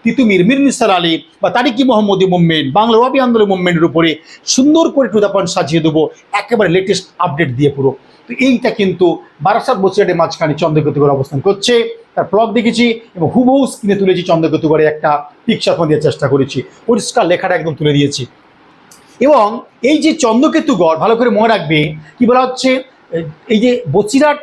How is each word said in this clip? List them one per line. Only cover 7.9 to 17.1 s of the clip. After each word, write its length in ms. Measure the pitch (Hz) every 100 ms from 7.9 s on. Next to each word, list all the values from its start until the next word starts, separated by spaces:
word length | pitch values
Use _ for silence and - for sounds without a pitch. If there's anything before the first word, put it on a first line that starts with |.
| 127 _ _ -
তো 60 | 240
এইটা 320 | 254 240 226
কিন্তু 480 | 214 196 170 180 160 - -
বারাসাত 360 | 180 214 - 226
বসিরহাটের 380 | 196 190 185 175
মাঝখানে 380 | 160 - 160
চন্দ্রকেতুগড় 580 | 147 165 151 147 147 143
অবস্থান 280 | 135 135 139
করছে। 480 | 196 196 - 240 226 - _
তার 100 | - 165
ব্লগ 200 | 196 220
দেখেছি 480 | 214 220 190 240 226 -
এবং 160 | 180 156
হুবহু 360 | 226 247 269 254
স্ক্রিনে 300 | - 202 196
তুলেছি, 260 | 190 180
চন্দ্রকেতুগড়ের 640 | 180 165 160 156 160 156 151
একটা 360 | 151 156 147 - -
পিকচার 300 | - 190 -
তোমাদের 240 | 180 160 151
দেওয়ার 140 | 151
চেষ্টা 160 | - 139
করেছি, 340 | 139 131 135 - - -
পরিষ্কার 400 | 233 -